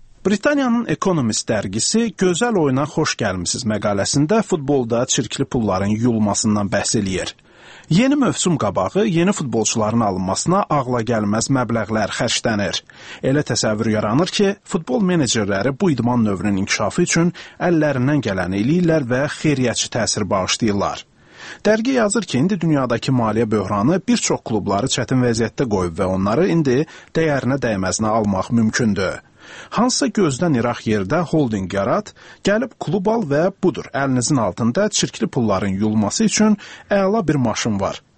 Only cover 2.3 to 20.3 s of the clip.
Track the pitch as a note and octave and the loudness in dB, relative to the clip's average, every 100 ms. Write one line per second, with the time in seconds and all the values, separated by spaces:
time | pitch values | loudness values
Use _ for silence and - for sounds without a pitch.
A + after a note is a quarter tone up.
2.3 | F3 A#3+ G#3 D3 C3 D3 - D3+ - G#2+ | 2 0 2 2 2 -2 -2 -2 -2 -2
3.3 | F#2 F2 G#2+ G#2+ G#2 G#2 G2+ F#2+ C#3 D3+ | -2 -4 -4 -2 -2 0 0 0 0 2
4.3 | A3 G3+ F3 C3+ C#3+ A#2+ A#2+ B2+ - B2 | 2 0 -2 0 0 0 0 0 -2 -2
5.3 | - C#3 C3 G#2+ F#2 G2+ G#2+ B2 A2+ G#2 | -4 -4 0 0 0 0 0 2 2 0
6.3 | G2+ A2 G#2 G2+ G2+ - A#2 G2 F#2 - | 0 0 0 0 -2 0 -2 -2 -4 -6
7.3 | - _ - - - - D#3+ C4 D4 A3 | -10 _ -20 -20 -16 0 2 4 4 2
8.3 | C3+ F#3 D3 G#2 F2+ F#2+ F#3 A3 E3 F3+ | 0 0 0 0 0 0 0 0 2 2
9.3 | G3+ C#3+ A2+ G#2+ A2+ G#2 A#2 G#2+ F#2+ F#2 | 0 -2 0 0 0 0 2 0 0 -2
10.3 | F#2+ - F#3+ - D3 B2 B2 A2+ A2+ G#2 | -2 0 0 0 -2 0 -2 0 0 0
11.3 | G#2+ A2+ C3+ A#2 A#2 G#2+ A2 G2 - B2 | 0 0 0 0 -2 -2 -2 -2 -2 -2
12.3 | - A#2+ G#2 G2 - - - - - C3+ | -2 -2 0 -2 -4 -8 -20 -20 -6 -2
13.3 | C#3+ D3 A#2 A#2+ G#2+ A2+ G#2 G#2+ B2+ F3+ | 0 0 -2 0 0 0 0 0 0 0
14.3 | - G3 G3+ - F#3 D#3+ B3+ F#3 F3 B2+ | 2 0 0 -4 -6 -2 0 2 2 2
15.3 | A#2 G2 G2 A#2 C3+ F#3+ B2+ A#2+ A#2+ G#2+ | 0 0 0 0 0 0 2 2 2 2
16.3 | F#2+ G#2 G2 G2 - G#2 - F3 F3 F3 | 0 0 0 -2 -2 -2 0 0 2 0
17.3 | - - - F3 E3 D3+ C3+ B2+ D3 A2+ | -2 -14 -4 0 2 2 0 0 0 0
18.3 | F#2 F2+ G2 A#2 F3 E3+ D#3+ B2 B2+ C#3+ | -2 -2 0 0 2 2 2 2 0 -2
19.3 | - D#3+ C#3 B2 G#2 - B2+ G#2 - G2 | -2 0 0 0 -2 -4 -2 -2 -2 0